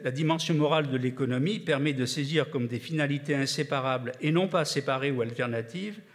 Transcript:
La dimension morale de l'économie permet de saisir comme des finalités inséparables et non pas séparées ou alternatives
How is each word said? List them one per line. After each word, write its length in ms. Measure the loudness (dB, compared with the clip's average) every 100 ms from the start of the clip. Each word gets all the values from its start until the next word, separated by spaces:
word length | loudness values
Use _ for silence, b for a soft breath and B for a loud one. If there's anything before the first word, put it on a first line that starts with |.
| -4
La 60 |
dimension 420 | 0 2 2 2
morale 360 | 2 4 4 2
de 60 | 0
l'économie 640 | 0 0 0 2 0 0
permet 320 | 0 2 2
de 140 | 0 -2
saisir 440 | -2 0 0 0
comme 180 | 0 -2
des 120 | -4
finalités 560 | -4 0 0 0 0 0
inséparables 800 | 0 -2 -2 -2 0 -2 -4 -2
et 100 | 2
non 160 | 2 4
pas 160 | 2
séparées 480 | 0 0 0 0 0
ou 100 | 0
alternatives 800 | -2 -2 -2 -2 -4 -8 -8 -10 B